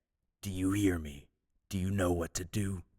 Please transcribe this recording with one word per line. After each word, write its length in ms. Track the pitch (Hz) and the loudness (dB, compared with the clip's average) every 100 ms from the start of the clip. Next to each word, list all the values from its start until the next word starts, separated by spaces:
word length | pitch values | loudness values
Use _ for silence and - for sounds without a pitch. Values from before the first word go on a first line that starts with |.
| _ _ _ _ | _ _ _ _
Do 80 | 101 | -8
you 220 | 92 92 | -2 0
hear 260 | 101 101 87 | 4 4 2
me? 300 | 76 69 - _ _ _ - | -2 -12 -18 _ _ _ -6
Do 80 | 98 | -2
you 140 | 92 | 0
know 220 | 98 90 | 2 2
what 200 | 87 82 - | 2 0 -6
to 100 | 90 | -6
do? 380 | 110 98 92 - | -2 -2 -4 -8